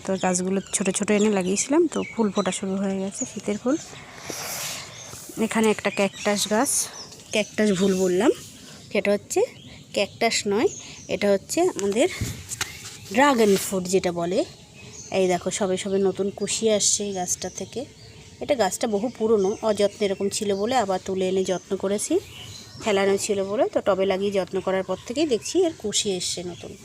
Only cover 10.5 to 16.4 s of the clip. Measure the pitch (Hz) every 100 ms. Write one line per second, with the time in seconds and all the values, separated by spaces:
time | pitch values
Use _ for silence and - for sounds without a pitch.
10.5 | 202 359 - - - - 180 202 196 -
11.5 | 330 359 - 202 208 359 - - - -
12.5 | - - - - - - 196 285 247 214
13.5 | 190 - 190 180 190 180 170 170 208 359
14.5 | - - - - - - 190 185 175 190
15.5 | - 196 185 202 196 196 185 202 -